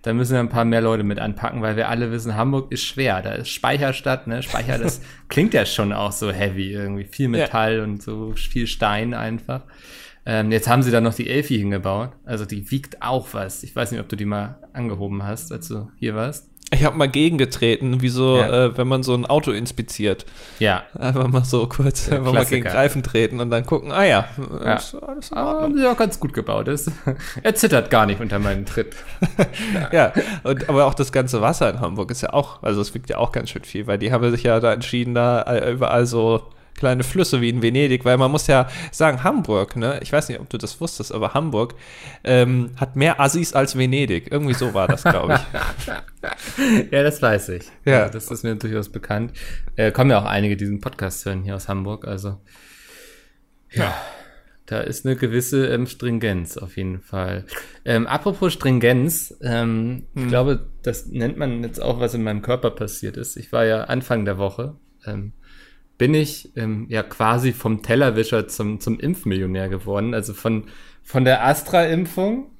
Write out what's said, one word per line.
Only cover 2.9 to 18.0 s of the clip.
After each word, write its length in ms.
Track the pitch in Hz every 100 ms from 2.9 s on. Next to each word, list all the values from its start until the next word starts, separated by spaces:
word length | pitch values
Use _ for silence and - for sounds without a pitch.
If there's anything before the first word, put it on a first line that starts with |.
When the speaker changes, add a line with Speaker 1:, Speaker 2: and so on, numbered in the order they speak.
| - 131 95
Speaker 1:
Da 100 | 92
ist 160 | 107 -
Speicherstadt, 760 | - 123 139 139 127 135 127 -
ne? 160 | 117
Speicher, 360 | 127 - 117 131
das 220 | 165 - -
Speaker 2:
<laughs> 140 | - -
Speaker 1:
klingt 260 | - 208
ja 100 | 135 101
schon 260 | - 101
auch 200 | 104 104
so 180 | 101 107
heavy 400 | 95 101 95 95
irgendwie. 320 | 101 101 101
Viel 200 | 98 -
Speaker 2:
Ja. 60 | 135 117
Speaker 1:
Metall 380 | 139 117 110 113
und 220 | 107 101
so 300 | - 107 110 110
viel 300 | - 127 110
Stein 480 | - 104 104 117
einfach. 480 | 117 113 113 - 131 - - - - - -
Ähm, 280 | - 110 107
jetzt 160 | 110 117
haben 140 | 123
sie 80 | 127
da 80 | 117
noch 140 | 117
die 140 | 110 120
Elfi 300 | 131 143 117
hingebaut. 520 | 101 98 98 98 123 -
Also 200 | - 113
die 260 | 104 104 98
wiegt 320 | 135 135 -
auch 260 | 110 131 -
was. 320 | 107 95 -
Ich 100 | -
weiß 160 | - 113
nicht, 100 | 117
ob 80 | 107
du 60 |
die 100 | 107
mal 340 | 104 104 104 135 -
angehoben 520 | 131 120 98 101 101
hast, 260 | 101 113 -
als 160 | 113 -
du 240 | 107 113 -
hier 180 | 113
warst. 340 | 107 120 147 - - -
Speaker 2:
Ich 100 | 131
hab 100 | 156 156
mal 120 | 139
gegengetreten, 920 | 131 160 160 127 - 117 113 131 127